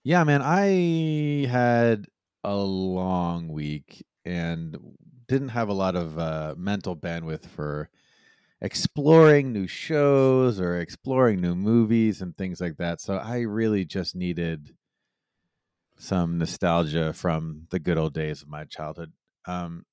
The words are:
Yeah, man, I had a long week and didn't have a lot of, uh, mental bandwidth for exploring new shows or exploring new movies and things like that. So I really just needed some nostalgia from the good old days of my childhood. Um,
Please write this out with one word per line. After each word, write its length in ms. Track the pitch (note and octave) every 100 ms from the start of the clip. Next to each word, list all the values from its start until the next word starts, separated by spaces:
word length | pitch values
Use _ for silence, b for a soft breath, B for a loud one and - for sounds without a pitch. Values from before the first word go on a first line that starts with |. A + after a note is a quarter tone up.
Yeah, 200 | C3+ F3
man, 160 | D3+ C#3+
I 1040 | C3+ F3+ G3+ F#3 F3 E3 D#3+ D3+ D3 D3 C3
had 580 | B2 B2 A#2+ A#2 G#2+ G2+ _ _ _
a 140 | G2+ G2+
long 920 | G2 F#2+ F#2+ F#2 F#2 F2+ F2 E2+ E2
week 560 | D2+ D2 D2+ - - - _
and 520 | F2 F2 E2+ E2 E2 D#2 - - _ B2 -
didn't 220 | C3+ C3+
have 180 | A#2 G#2+
a 60 |
lot 220 | G2 F#2+ F2+
of, 220 | E2 D#2
uh, 360 | E2 D#2 D#2 D2
mental 400 | F#2+ G2+ F#2 E2
bandwidth 480 | F2 E2+ E2 D#2 -
for 440 | - D2+ D2 D2+ _ b b b b b b
exploring 880 | G2+ - - - C#3+ D#3+ D#3 D3 C3+
new 140 | G#2+ F#2+
shows 920 | - - D3+ C#3+ C#3 C3+ C3 B2+ G2
or 200 | F2+ F2
exploring 640 | E2+ - C3 C3 B2 F#2+
new 120 | F2
movies 680 | F2 G#2 A#2 A2 A#2 A2 G2
and 120 | F2+ D#2+
things 200 | F#2 E2+
like 200 | F2 D2+
that. 240 | E2+ E2+
So 140 | - F#2+
I 240 | G#2+ A#2+
really 440 | A#2 G#2+ A2+ G#2
just 320 | F2 F#2+ F2 F2+
needed 580 | F2+ E2+ E2 D#2+ D2 _ _ _ _ _ _ _ _ _ _ _ _ _
some 400 | - F#2 E2+ E2+
nostalgia 760 | E2 - F2+ E2+ D#2 D#2+ D#2+
from 540 | D#2 F2+ D#2+ D#2+ D#2 E2
the 100 | F#2
good 200 | D#2+ D#2+
old 160 | D#2+
days 260 | D2+ D2+ D2
of 80 | C#2+
my 160 | D2+
childhood. 480 | D2+ - D#2 D2+ E2 - _ _ -
Um, 360 | F2+ F2 E2+ -